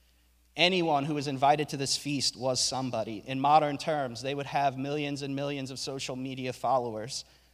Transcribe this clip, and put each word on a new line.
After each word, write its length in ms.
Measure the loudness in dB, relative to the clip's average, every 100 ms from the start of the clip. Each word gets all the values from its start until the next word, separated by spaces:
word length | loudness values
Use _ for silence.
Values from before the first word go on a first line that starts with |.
| _ _ _ _ _ 4
Anyone 480 | 4 6 4 2
who 100 | 2
was 140 | -2 -2
invited 400 | 4 6 6 2
to 60 | -2
this 200 | -2 -2
feast 400 | -2 -2 -2 -2
was 240 | -2 0
somebody. 640 | 0 -2 -2 -2 -4 -6 -6
In 120 | 0
modern 400 | 6 6 6 0
terms, 420 | -2 -2 -2 -4
they 140 | -6
would 120 | -4 -4
have 300 | 0 0 0
millions 460 | -2 -2 -4 -4
and 120 | -6
millions 360 | -4 -4 -4 -6
of 80 | -8
social 380 | -8 -6 -6 -6
media 360 | -8 -6 -6
followers. 720 | -4 0 2 0 -4 -8 -10 -12 _ _